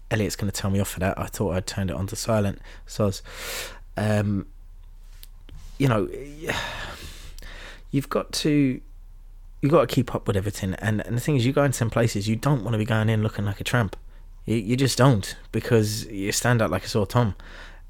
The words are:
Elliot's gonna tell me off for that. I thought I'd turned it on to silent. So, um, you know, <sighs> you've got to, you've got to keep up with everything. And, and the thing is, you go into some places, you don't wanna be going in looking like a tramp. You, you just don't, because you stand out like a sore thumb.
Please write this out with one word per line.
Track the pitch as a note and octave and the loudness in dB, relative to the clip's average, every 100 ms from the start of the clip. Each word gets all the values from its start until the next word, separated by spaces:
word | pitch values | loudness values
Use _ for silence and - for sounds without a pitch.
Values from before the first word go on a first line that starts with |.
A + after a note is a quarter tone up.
| - | -2
Elliot's | A2 F#2+ - | 0 0 -2
gonna | G2+ | -4
tell | - G2 | -2 0
me | G2 | 2
off | F#2+ | 0
for | - | 0
that. | F#2+ - | -2 0
I | - | -4
thought | - G2 F#2 | -2 0 0
I'd | - | -2
turned | - F#2+ | -4 -2
it | D2+ | -2
on | F#2+ | -4
to | - | -4
silent. | - A2 G2+ - - - - | 0 2 2 -2 -12 -16 -10
So, | - G#2 F2+ - - - - - - - - | 0 0 0 -8 -12 -8 -8 -8 -12 -10 -2
um, | G#2+ G#2 G#2 G2+ - - - - - - - - - - - - - - | 2 2 2 0 -2 -12 -18 -18 -18 -18 -18 -18 -18 -18 -18 -16 -12 0
you | C3+ | 2
know, | G#2+ F2 A2 C#3+ D3+ D#3+ - - - - - - | 4 0 -6 -12 -10 -6 -4 -4 -8 -10 -12 -14
<sighs> | - - - - - - - - | -14 -14 -14 -14 -14 -16 -16 -2
you've | C#3 - | -2 0
got | G#3 - | -2 -2
to, | - D#3+ D3 C3+ B2+ - - - - - - - - | -2 2 4 4 2 -8 -18 -18 -18 -18 -18 -16 -2
you've | C#3 | 4
got | E3 A#2+ | 6 6
to | - | 2
keep | A#2 | 2
up | - - | -2 0
with | G2+ | 0
everything. | G2+ - F#2+ - | 0 -2 -4 0
And, | G#2 G#2+ - | 0 0 0
and | A#2+ | -2
the | |
thing | C#3 C#3+ | 2 4
is, | A#2+ | 4
you | |
go | C#3+ | 4
into | C#3+ - | 2 2
some | A#2 | 2
places, | B2 A#2 G#2 G2+ | 4 2 2 0
you | A2 | 2
don't | C#3 C#3+ | 2 2
wanna | G2 A2 | 2 0
be | G#2+ | 2
going | A2 A2 | 4 4
in | A2 | 4
looking | G#2+ - G2+ | 2 0 -4
like | - | -4
a | |
tramp. | - B2 G2+ - - - - - - | 0 2 2 -2 -16 -18 -18 -10 -2
You, | A2+ | 0
you | G2 B2+ | 2 2
just | C3 - | 2 6
don't, | C3+ G#2+ - - - | 6 6 0 -10 -4
because | - - A2+ G#2+ G#2+ G#2+ | -2 4 4 4 0 -6
you | G#2 G2 | -4 -2
stand | - A#2 A#2+ | 0 4 4
out | G2 | 4
like | F2+ - | 0 0
a | |
sore | A#2 G2 | 0 2
thumb. | B2 A2+ - - - - - | 4 2 0 -10 -16 -16 -18